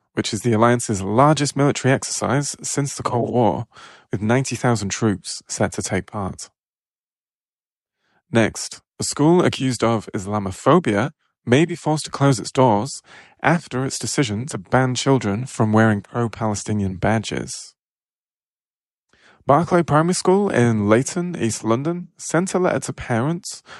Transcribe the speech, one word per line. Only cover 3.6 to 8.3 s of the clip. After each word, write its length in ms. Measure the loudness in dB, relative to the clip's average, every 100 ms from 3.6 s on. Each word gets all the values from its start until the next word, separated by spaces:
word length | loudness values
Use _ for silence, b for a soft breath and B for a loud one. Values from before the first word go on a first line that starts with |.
| -6 B B B B
with 100 | -4
ninety 360 | 0 0 0 -2
thousand 320 | 0 0 -2
troops 520 | -2 0 0 -6 -14 -12
set 240 | -4 -2
to 100 | -2
take 260 | -4 -4 -6
part. 420 | -8 -8 -10 -16 _ _ _ _ _ _ _ _ _ _ _ _ _ _ _ _ _
Next, 520 | _